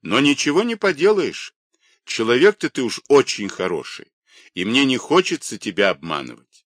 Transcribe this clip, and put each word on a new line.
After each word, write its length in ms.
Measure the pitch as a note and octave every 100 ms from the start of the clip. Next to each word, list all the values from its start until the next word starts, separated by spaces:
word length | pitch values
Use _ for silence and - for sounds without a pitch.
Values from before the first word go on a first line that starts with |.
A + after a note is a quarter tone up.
Но 160 | D#2+ A2+
ничего 440 | C#3+ C#3+ D3 D3+
не 120 | A#3
поделаешь, 800 | A3+ G3 D3 F#3 G#3 B2+ - - _ _ _ _ _
человек-то 640 | - - A2+ B2+ F#3+ G#3 D#3
ты 140 | -
уж 180 | A#2+ - _
очень 400 | C#3 B2 - G2
хороший, 640 | - F#2 D#2+ B1 - - _ _ _ _
и 100 | F2
мне 200 | F#2+ B2+
не 120 | C#3 B2+
хочется 600 | - E3+ F3+ D#3+ - A2
тебя 340 | G#2+ F2 G2
обманывать. 760 | D2+ E2 D2 B1+ A1+ _ _ _